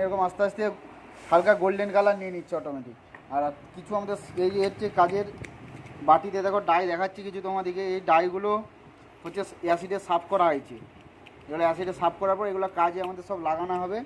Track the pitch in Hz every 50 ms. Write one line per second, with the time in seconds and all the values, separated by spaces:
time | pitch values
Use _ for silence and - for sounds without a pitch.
0 | 190 185 196 190 185 180 180 - 202 196 202 214 214 208 - - - - - -
1 | - - - - - - 165 175 180 208 208 180 185 190 196 196 202 202 185 202
2 | 202 208 196 196 190 190 180 175 - - 170 156 143 151 143 135 120 123 117 -
3 | - - - - - - 135 143 147 147 143 - - - - 180 160 - 208 202
4 | 208 196 202 - - - 156 175 180 185 196 202 190 196 190 - 214 202 - 190
5 | 175 170 190 202 202 202 - - - - - - - - - - - - - -
6 | 143 151 156 165 202 202 180 196 180 196 196 202 196 180 165 175 190 175 170 170
7 | 190 190 190 208 190 202 180 196 185 190 190 190 180 180 180 190 196 190 185 190
8 | 180 175 160 165 180 180 180 190 202 208 208 214 220 - - - - - - -
9 | - - - - - 165 160 196 190 - - - 175 170 170 165 185 180 202 190
10 | - - 175 170 - - 196 190 175 165 147 139 113 - 123 113 113 - - -
11 | - - - - - - - - - - 151 165 170 165 165 170 185 185 180 -
12 | 175 170 170 - 196 196 196 190 214 202 190 190 190 190 - 175 170 175 175 185
13 | 180 180 185 180 175 - 196 175 165 156 160 165 175 175 180 180 180 180 202 226
14 | 277